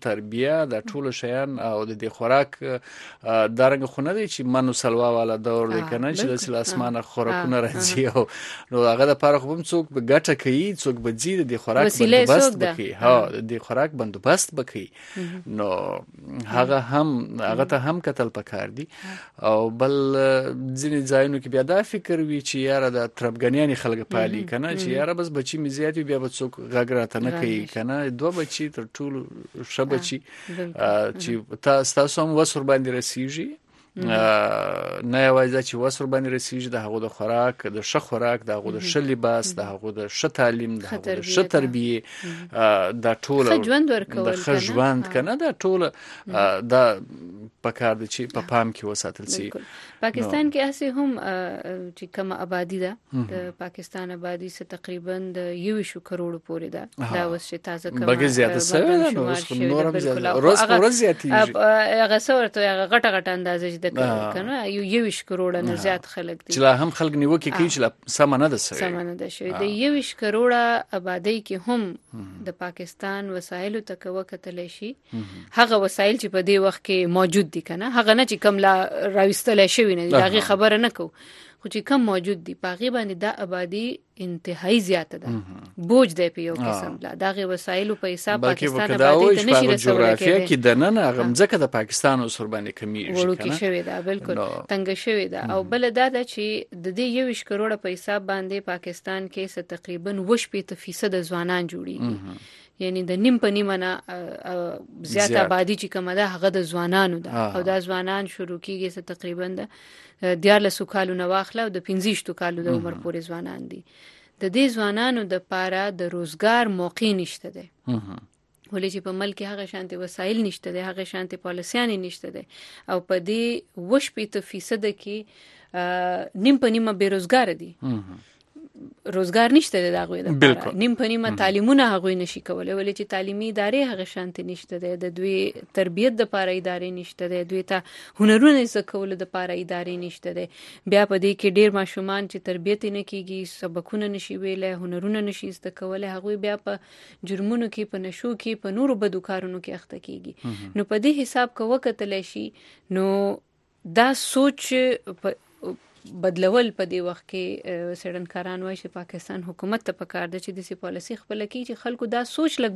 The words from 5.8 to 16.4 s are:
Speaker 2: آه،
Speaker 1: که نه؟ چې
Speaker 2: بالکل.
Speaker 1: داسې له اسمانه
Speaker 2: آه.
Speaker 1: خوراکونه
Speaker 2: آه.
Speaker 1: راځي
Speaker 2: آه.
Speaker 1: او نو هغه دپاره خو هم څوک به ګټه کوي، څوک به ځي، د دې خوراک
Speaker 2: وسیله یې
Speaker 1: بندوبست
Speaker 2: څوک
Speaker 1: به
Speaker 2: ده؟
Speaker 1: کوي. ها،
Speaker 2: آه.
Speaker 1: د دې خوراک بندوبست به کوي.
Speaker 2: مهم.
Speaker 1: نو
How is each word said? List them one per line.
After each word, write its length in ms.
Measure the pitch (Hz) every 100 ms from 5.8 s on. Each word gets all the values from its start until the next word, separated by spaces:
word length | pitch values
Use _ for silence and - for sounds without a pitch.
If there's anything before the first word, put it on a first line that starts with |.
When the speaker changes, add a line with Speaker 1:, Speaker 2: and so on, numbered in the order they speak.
Speaker 2:
آه، 80 | 110
Speaker 1:
که 80 | 117
نه؟ 160 | 135
چې 40 | 185
Speaker 2:
بالکل. 200 | 135 123
Speaker 1:
داسې 120 | -
له 80 | 117
اسمانه 420 | 117 - 123 117
Speaker 2:
آه. 20 |
Speaker 1:
خوراکونه 560 | - - 117 180 127 123
Speaker 2:
آه. 100 | 117
Speaker 1:
راځي 400 | - 180 131 131
Speaker 2:
آه. 100 | 127
Speaker 1:
او 100 | 110 - - - -
نو 140 | 123 120
هغه 200 | 117 143
دپاره 240 | 135 147 147
خو 160 | 131 165
هم 80 |
څوک 220 | 156 170 156
به 100 | 139 117
ګټه 220 | 147 160 156
کوي، 320 | 135 135 196 180
څوک 200 | 143 120
به 160 | 117
ځي، 220 | 113 156 190
د 20 | 135
دې 40 | 117
خوراک 300 | - 120 147
Speaker 2:
وسیله 400 | - 226 247 240
یې 20 |
Speaker 1:
بندوبست 240 | 269 269
Speaker 2:
څوک 80 | 202
Speaker 1:
به 60 | 180
Speaker 2:
ده؟ 80 | 165
Speaker 1:
کوي. 160 | 98
ها، 140 | 95 120
Speaker 2:
آه. 220 | 123 104
Speaker 1:
د 240 | 110 113
دې 40 | 117
خوراک 340 | - 120 156
بندوبست 640 | 139 110 98 127 185 - 151
به 80 |
کوي. 240 | 123 110 92 - - 190
Speaker 2:
مهم. 260 | 175 185 170
Speaker 1:
نو 240 | 107 104 92 95 92 - - - 139